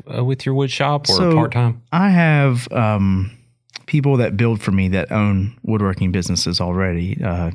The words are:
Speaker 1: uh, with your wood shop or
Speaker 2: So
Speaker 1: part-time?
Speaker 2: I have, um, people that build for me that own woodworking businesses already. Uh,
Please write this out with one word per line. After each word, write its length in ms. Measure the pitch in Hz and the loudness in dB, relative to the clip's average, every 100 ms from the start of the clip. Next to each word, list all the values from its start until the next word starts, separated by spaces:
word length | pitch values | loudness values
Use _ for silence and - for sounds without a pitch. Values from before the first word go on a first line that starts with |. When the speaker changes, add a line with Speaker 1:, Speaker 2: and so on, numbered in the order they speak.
| - 113 | -10 -4
Speaker 1:
uh, 80 | |
with 220 | 123 131 - | -2 -2 -2
your 80 | |
wood 160 | 135 139 | -2 -2
shop 400 | - 143 147 147 | -2 -2 0 0
or 60 | 196 | 0
Speaker 2:
So 180 | 180 | 2
Speaker 1:
part-time? 480 | 160 117 120 120 117 - | 2 2 0 0 -2 -4
Speaker 2:
I 180 | 165 202 | 0 4
have, 600 | 180 165 151 139 120 123 | 4 4 4 2 0 -2
um, 600 | - 110 107 98 95 95 - _ _ _ - - | 0 0 2 2 2 -2 -8 _ _ _ -20 -4
people 320 | 151 139 131 | 0 2 2
that 180 | 113 101 | 2 0
build 260 | 117 110 | 0 0
for 100 | - | 0
me 160 | 95 92 | 0 2
that 220 | 95 80 | 0 0
own 440 | 107 104 98 101 - | 0 2 0 -2 -6
woodworking 500 | - 107 98 92 95 | -4 -2 -2 -2 -2
businesses 480 | 92 87 87 - 87 | -2 -2 -2 -2 -4
already. 640 | 90 90 95 85 90 98 | -2 -2 -2 -2 -4 -4
Uh, 280 | 95 90 85 | -4 -4 -4